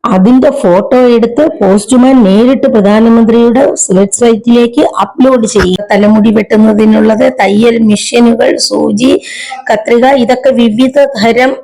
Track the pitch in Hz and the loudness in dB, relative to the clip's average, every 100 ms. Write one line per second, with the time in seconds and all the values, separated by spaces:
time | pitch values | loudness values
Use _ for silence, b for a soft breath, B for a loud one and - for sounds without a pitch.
0 | 240 190 190 254 285 269 196 175 202 254 | -2 0 2 2 2 0 0 0 0 0
1 | 247 233 226 - 311 - 196 202 - 254 | 2 2 0 -2 -2 -2 0 0 0 2
2 | 254 269 196 196 247 269 269 254 196 208 | 4 4 2 2 2 0 0 0 2 2
3 | 233 226 226 226 233 233 277 - - 190 | 2 2 2 2 2 2 -2 -2 -2 0
4 | 196 - 240 226 233 240 233 240 320 - | -2 0 0 0 0 0 0 0 -2 -2
5 | 202 - 262 254 214 208 180 185 202 202 | -8 0 0 0 -2 -2 -2 -4 -4 0
6 | 208 214 214 214 208 214 220 208 214 214 | 2 2 2 0 0 0 2 2 2 2
7 | 214 220 262 254 190 208 233 233 220 208 | 0 0 -2 -2 -2 0 0 0 0 -2
8 | - 240 240 226 - - - 214 220 208 | -2 0 2 2 -2 -2 -4 -4 -4 -2
9 | 254 370 B B B B - 214 - 233 | 0 -2 B B B B -6 -4 0 0
10 | 254 277 233 254 269 233 233 214 262 285 | 2 0 0 0 0 0 0 0 0 0
11 | 277 262 226 233 262 - | -2 0 -2 0 -2 -4